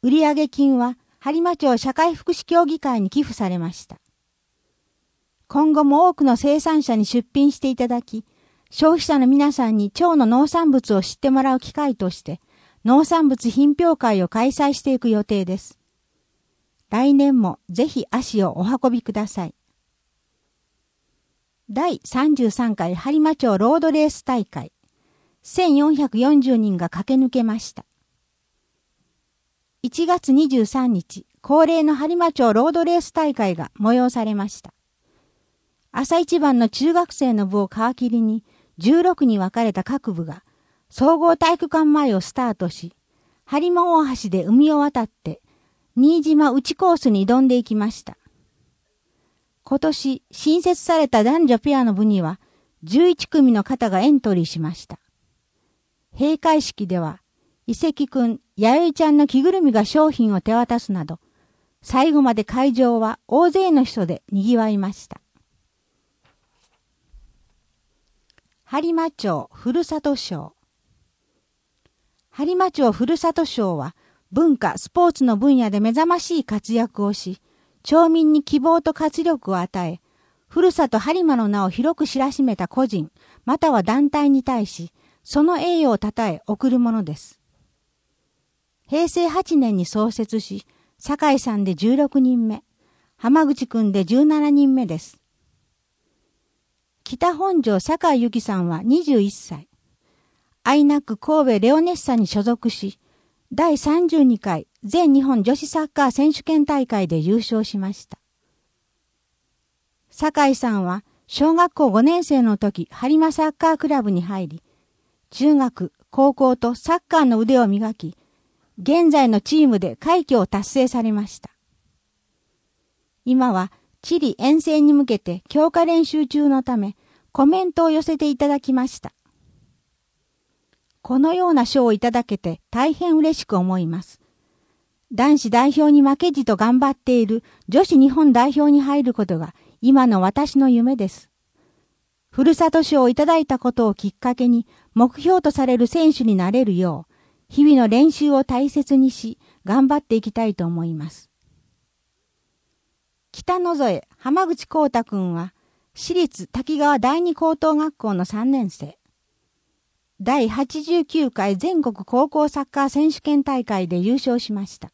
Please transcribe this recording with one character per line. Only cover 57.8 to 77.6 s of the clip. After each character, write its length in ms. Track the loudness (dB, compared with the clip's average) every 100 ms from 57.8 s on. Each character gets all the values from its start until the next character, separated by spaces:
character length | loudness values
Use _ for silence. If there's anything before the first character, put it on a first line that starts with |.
| -4 -4 -4
く 180 | -2 -2
ん、 140 | -4 _ -2
弥 320 | 2 2 0
生 40 |
ち 100 | 0
ゃ 80 | 2
ん 60 | 4
の 120 | 4
着 140 | 2
ぐ 100 | 2
る 80 | 2
み 80 | 2
が 140 | 2
商 260 | 0 2 0
品 240 | 2 0
を 60 | 0
手 140 | -2
渡 260 | -2 -2 -4
す 100 | -4
な 120 | -8
ど、 160 | -8 -12 _ _ _ _ _ _
最 280 | -4 0 2
後 80 | 2
ま 140 | 2
で 100 | 0
会 280 | -4 -2 0
場 260 | 2 0 0
は 220 | -2 -6 _
大 220 | 2 2
勢 200 | 2 2
の 140 | 2
人 220 | 0 -2 -6
で 160 | -6 _
賑 280 | -4 0 0
わ 80 | 0
い 80 | -2
ま 160 | -4
し 140 | -10 -18
た。 140 | -20 _ _ _ _ _ _ _ _ _ _ _ _ _ _ _ _ _ _ _ -20 _ _ _ _ _ _ _ _ _ _ _ _ _ _ _
播 260 | -6 -2
磨 180 | -2 -4
町 400 | _ -6 -4 -8
ふ 200 | -10 -4
る 120 | -4
さ 160 | -4 -4
と 160 | -4 -4
賞。 380 | -6 -12 -12 _ _ _ _ _ _ _ _ _ _ _ _ _ _ _ _ _ _
播 240 | -8 -4 -2
磨 140 | -2
町 200 | 0 0
ふ 140 | 0 -2
る 100 | -2
さ 160 | -2
と 120 | -2
賞 320 | -4 -2 -4 -4
は、 180 | -8 -14 _ _ _
文 240 | 0 2 2
化、 220 | -2 -6
ス 120 | -8
ポ 180 | 0 0
ー 40 |
ツ 120 | 2
の 120 | 0 2
分 200 | 2 2
野 140 | 2
で 100 | 0
目 100 | -2
覚 160 | 0 0
ま 120 | -2
し 220 | -4 -6
い 40 |
活 300 | -4 -8 -4
躍 300 | -4 -4 -4
を 80 | -6
し、 280 | -6 -10 -14 _ _